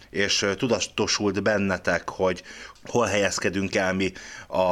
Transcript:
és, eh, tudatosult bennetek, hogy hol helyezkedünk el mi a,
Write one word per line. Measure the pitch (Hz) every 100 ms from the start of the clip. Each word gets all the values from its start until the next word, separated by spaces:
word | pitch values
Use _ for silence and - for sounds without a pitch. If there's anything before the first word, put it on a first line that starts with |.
| -
és, | 87 98 -
eh, | 101
tudatosult | 95 127 107 - - 101 - 104 98
bennetek, | 101 104 98 90 - 85 -
hogy | - 92 90 - - - - -
hol | 120 107
helyezkedünk | 101 95 - 107 92 95 107
el | 92
mi | 95 92 - - - -
a, | - 92